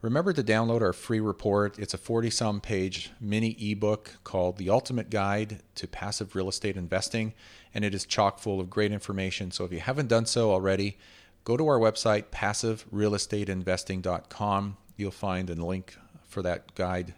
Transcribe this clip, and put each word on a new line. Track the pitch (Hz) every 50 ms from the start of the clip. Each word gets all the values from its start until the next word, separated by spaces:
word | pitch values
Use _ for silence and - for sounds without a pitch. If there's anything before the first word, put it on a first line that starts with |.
| -
Remember | 113 120 143 175 202 180
to | 147 120
download | 110 107 110 113 117 117 117 113
our | 92 -
free | - - - 120 110
report. | 107 107 98 - - 107 101 101 101 101 98 -
It's | 104 - -
a | 92
forty-some | - - 117 117 113 117 107 - 120 107 104 101
page | - - 113 95 95 95 92 - - - - -
mini | 117 104 104 110 113 113 110 -
ebook | 107 104 104 101 107 104 107 104 - - - - _
called | - - 95 90 90 90 98
The | 98 90
Ultimate | 101 127 - - 131 120 107 -
Guide | 107 104 98 98 101 104 110 107 107 98 - _ _
to | - - 90
Passive | - - - 101 104 - 110 92 -
Real | 95 92 95
Estate | 95 - - 107 95
Investing, | 95 90 82 - 95 98 - - 117 110 110 110 - - - - - - _ _
and | - 104
it | 104 98
is | 95 -
chock | - - - 104 98 - -
full | - 110 98 95
of | 92 90
great | 92 104 107 104 104
information. | 101 - - 101 95 95 95 - - 101 90
So | - - 101
if | 87 90
you | 80
haven't | - - 131 143 147 117
done | 117 113 117
so | 113 - 123 117 110 98
already, | 92 92 98 95 95 98 101 98 - - - - - - - _ _ _
go | - 117
to | 131 160
our | 156 143 120
website, | 113 110 107 - - 113 107 104 - -
passive | - - - 101 104 - - 117 110 107 - - -
real | 101 104 107 104
estate | 101 - - - 104 101 95
investing | 95 92 90 92 92 90 - - 98 92 90
dot | 95 90 85 - -
com. | - - 107 104 101 98 101 101 101 - _ - - -
You'll | 101 98
find | - - - 98 92 92 92 90
a | 85
link | 82 85 85 92 92 92 - - - - - _ - - -
for | - - 92
that | 90 87 - - - _
guide | - 95 90 92 90 90 87 90